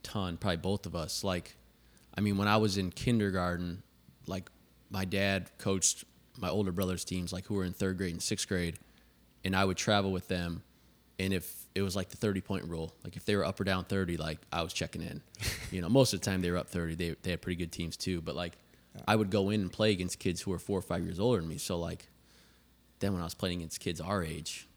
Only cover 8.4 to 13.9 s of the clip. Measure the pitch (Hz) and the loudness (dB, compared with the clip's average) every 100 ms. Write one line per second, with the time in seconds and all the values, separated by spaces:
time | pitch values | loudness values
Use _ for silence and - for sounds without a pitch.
8.4 | - 92 85 80 - - _ _ _ _ | 0 0 0 -4 -16 -20 _ _ _ _
9.4 | 95 95 98 90 - 104 98 92 - 90 | 0 4 4 2 4 4 4 -2 -2 -2
10.4 | 87 85 - _ _ _ _ - 95 92 | -2 -4 -10 _ _ _ _ -2 0 0
11.4 | - - - 95 98 95 92 - 107 95 | -2 -12 -6 0 0 0 -4 0 0 0
12.4 | - 95 - 82 80 - - - - 101 | -2 -4 -2 -4 -6 -8 -12 -6 0 2
13.4 | 85 - 98 92 90 | 2 0 2 2 2